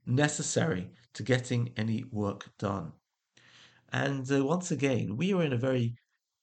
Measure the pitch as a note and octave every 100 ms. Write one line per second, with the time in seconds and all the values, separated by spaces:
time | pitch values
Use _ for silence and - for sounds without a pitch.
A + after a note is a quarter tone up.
0 | - B2+ D3 - - A#2+ D#3+ F2+ F2+ -
1 | _ - G#2+ A#2+ A#2+ B2 A#2+ - A2 A2
2 | B2 G2+ G2+ G2 - - G2+ G2 D#2 -
3 | _ _ _ _ - - - _ _ B2+
4 | C3+ C3+ C3 C#3 C3+ F3 - C#3+ C#3 A#2
5 | A2 A2 F3+ F#3 D#3 A#2+ C3 B2+ A#2+ A#2+
6 | _ _ _ _